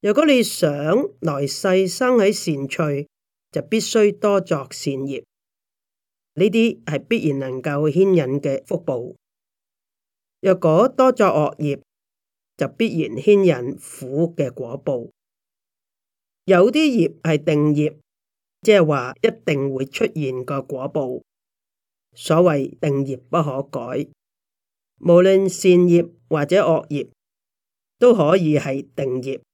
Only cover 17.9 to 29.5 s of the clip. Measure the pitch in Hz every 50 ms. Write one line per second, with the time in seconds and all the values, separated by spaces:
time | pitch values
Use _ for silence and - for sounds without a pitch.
17.9 | 151 _ _ _ _ _ _ _ _ _ _ _ _ _ _ - 214 196 170 151
18.9 | 151 135 123 127 135 _ - 190 - - _ - 156 139 135 139 135 131 135 135
19.9 | - - 226 220 - 160 147 131 127 127 127 127 143 139 131 _ 147 127 127 143
20.9 | - 156 143 123 127 - _ _ _ _ _ _ _ _ _ _ _ _ _ _
21.9 | _ _ _ _ _ _ - - 160 160 175 180 156 143 135 - - _ - 156
22.9 | 139 139 139 135 131 123 _ _ - 170 156 147 127 135 135 _ - 131 117 117
23.9 | 127 127 156 - _ _ _ _ _ _ _ _ _ _ _ _ _ _ _ _
24.9 | _ _ - 170 170 175 180 190 190 190 196 190 180 - - 190 180 175 180 175
25.9 | 170 170 170 - _ _ _ _ 160 156 147 147 175 196 175 156 160 143 - -
26.9 | 147 143 - - _ _ _ _ _ _ _ _ _ _ _ _ _ _ _ _
27.9 | _ _ - 247 - 190 156 147 170 196 175 156 151 143 143 147 135 139 135 _
28.9 | _ - 143 131 127 127 127 135 135 - _ _